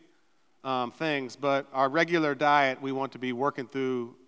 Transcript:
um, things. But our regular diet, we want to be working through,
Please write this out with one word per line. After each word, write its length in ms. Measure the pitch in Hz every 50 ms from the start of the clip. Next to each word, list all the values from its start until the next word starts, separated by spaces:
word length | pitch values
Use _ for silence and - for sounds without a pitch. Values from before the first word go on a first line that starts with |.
| - _ _ _ _ _ _ _ _ _ _ _ -
um, 280 | 135 131 127 123 117
things. 440 | - - 160 156 147 139 131 120 110
But 320 | - 139 139 139 139 143 - -
our 160 | 131 135 135
regular 460 | 139 165 170 165 170 170 156 147 139
diet, 460 | 127 151 147 147 147 139 131 131 123 135
we 100 | 135 135
want 200 | 135 135 127 -
to 60 | 123
be 140 | 127 127 123
working 340 | 120 135 143 139 - 127
through, 480 | 110 - 135 131 131 127 123 120 120 - - _